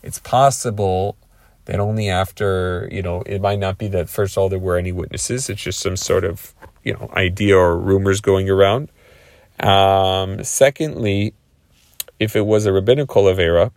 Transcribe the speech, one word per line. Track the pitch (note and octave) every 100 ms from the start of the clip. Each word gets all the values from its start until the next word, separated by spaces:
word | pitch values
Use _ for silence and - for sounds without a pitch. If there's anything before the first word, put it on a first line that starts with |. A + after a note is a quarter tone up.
it's | - -
possible | - A#2+ C#3 B2 B2 G#2 G2 F#2 G2 - _ _ _ _
that | - F#2+
only | G#2 A2 G#2
after, | F2+ F#2+ - G2+ F#2+ F2+ F2+ -
you | F#2+
know, | F2+ F2 -
it | G2
might | G2 G2+
not | F#2+ G2
be | G#2+
that, | G2 E2
first | - G2 -
of |
all, | F#2+
there | F#2
were | F#2 F2+
any | F2+
witnesses. | F2+ D2+ - - B2 C3
It's | G2+
just | - G#2+
some | F#2 F#2
sort | - F#2
of, | F#2 E2+ - _ - _
you | -
know, | - -
idea | F2+ F#2 F2+ G#2 F#2+
or | F2+ E2+
rumors | F2+ G2 G2 F#2+
going | G2+ F#2+ F#2+
around. | G2 G2 A#2 D3+ _ _ _ _ _ _ _
Um, | - G2 G2 G2 F#2+ F#2+ F#2+ G2
secondly, | - - C3+ - D#3 - A2 G2 G2+ _ _ _ _ _ _ _ - _
if | A2 A2
it |
was | G#2 G#2+ G#2
a |
rabbinical | F#2+ G2+ C3+ C#3 G#2+
avera | G2 F#2 E2+ E2+ F2+